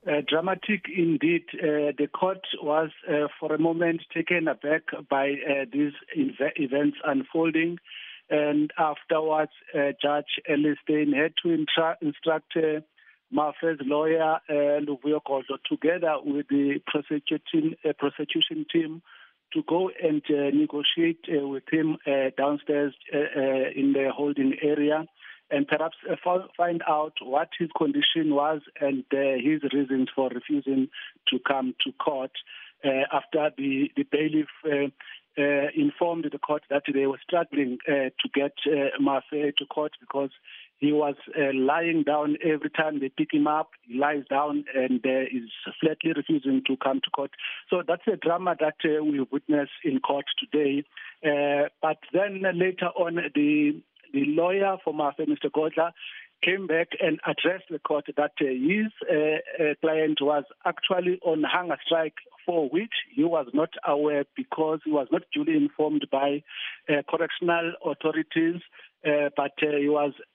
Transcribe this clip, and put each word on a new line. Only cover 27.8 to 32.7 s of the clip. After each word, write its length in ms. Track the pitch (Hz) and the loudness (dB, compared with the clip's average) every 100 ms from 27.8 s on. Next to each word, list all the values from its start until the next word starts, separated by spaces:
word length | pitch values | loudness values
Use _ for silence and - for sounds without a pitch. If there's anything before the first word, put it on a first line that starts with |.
| 156 143 147 165 156 | 0 2 2 2 2
was 260 | 143 147 156 - - | 2 2 -2 -6 -4
and, 240 | 143 135 123 | -2 -2 -2
uh, 240 | 139 139 131 | 0 2 2
his 240 | 123 156 143 | 2 2 0
reasons 360 | 139 135 135 131 | 0 0 2 0
for 140 | - 131 | 0 -2
refusing 580 | 120 - 147 135 135 131 - - - - | -2 -2 -2 0 0 0 -4 -18 -6 -2
to 100 | 127 - | -2 0
come 280 | 139 131 120 | 0 -2 -4
to 80 | - | -6
court, 400 | - - 139 131 - - - - | -2 -4 -2 -6 -10 -18 -20 -20